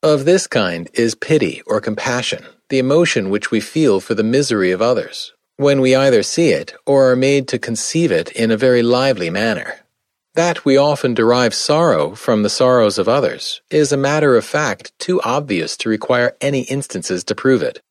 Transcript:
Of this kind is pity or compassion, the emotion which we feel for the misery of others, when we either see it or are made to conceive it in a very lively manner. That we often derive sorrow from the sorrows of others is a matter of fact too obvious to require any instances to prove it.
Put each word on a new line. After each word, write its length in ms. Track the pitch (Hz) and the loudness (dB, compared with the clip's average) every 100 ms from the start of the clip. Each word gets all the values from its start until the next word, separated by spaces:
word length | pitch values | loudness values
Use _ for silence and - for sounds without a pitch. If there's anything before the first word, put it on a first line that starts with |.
Of 240 | 156 151 139 | 2 2 2
this 200 | 185 - | 0 0
kind 440 | 135 95 85 85 | -2 -2 -4 -8
is 220 | - 117 | -2 -2
pity 480 | - - 156 98 - - | -2 0 0 0 -6 -4
or 140 | 107 | -4
compassion, 640 | 107 107 131 123 120 - - _ _ | -4 -6 -4 -4 -4 -8 -12 _ _
the 100 | 135 | -2
emotion 520 | 127 151 170 127 95 | 2 2 2 0 -2
which 200 | 104 - | -4 -2
we 100 | 113 | -4
feel 400 | - 156 151 98 | -2 0 2 2
for 140 | - | -2
the 80 | 107 | -2
misery 500 | 110 131 143 110 90 | 0 0 0 0 0
of 100 | 92 | 2
others, 500 | 117 120 - - - _ _ - | 0 0 -4 -12 -16 _ _ -2
when 240 | 139 139 | 0 2
we 120 | 131 | 4
either 280 | 131 139 120 | 4 4 4
see 300 | 95 - 165 | 2 0 2
it 200 | 82 - - - | 0 -4 -10 0
or 240 | 139 131 | 4 4
are 60 | 127 | 4
made 300 | 131 139 135 | 2 2 0
to 100 | 120 | -6
conceive 520 | - 113 - 160 170 | -6 -6 -4 -2 0
it 220 | 87 - | 0 -2
in 180 | - 113 | -4 -2
a 60 | 110 | 2
very 260 | 131 123 | 2 4
lively 460 | 117 123 135 120 82 | 2 2 2 0 -2
manner. 520 | 92 113 104 - - _ _ _ _ _ | -2 -2 -4 -8 -14 _ _ _ _ _
That 300 | - 175 160 | -2 0 0
we 120 | - 135 | 2 4
often 360 | 143 143 135 | 4 0 -2
derive 400 | 117 117 120 123 | 0 2 4 2
sorrow 640 | - - 147 170 90 73 | -2 -2 2 2 2 0
from 300 | 101 - 110 | -4 -2 0
the 40 | 104 | 0
sorrows 500 | - 127 127 107 101 | 0 2 4 2 2
of 100 | 92 | 0
others 520 | 131 117 - - - _ | 2 0 -4 -10 -12 _
is 220 | 156 147 | 0 0
a 60 | 143 | 0
matter 380 | 139 151 147 120 | 0 0 2 2
of 80 | |
fact 520 | - 147 147 98 - _ | 2 -4 -4 -6 -12 _
too 220 | - 180 | -4 -4
obvious 540 | 113 131 143 95 78 - | -2 -4 -2 -4 -4 -6
to 100 | 117 | -4
require 480 | 110 - 123 120 - | -4 0 0 0 -2
any 220 | 139 139 | -4 -4
instances 640 | 123 135 139 98 - 90 | -4 -6 -6 -10 -6 -6
to 100 | - | -4
prove 280 | - 131 127 | -2 2 2
it. 200 | 69 - _ | 0 -8 _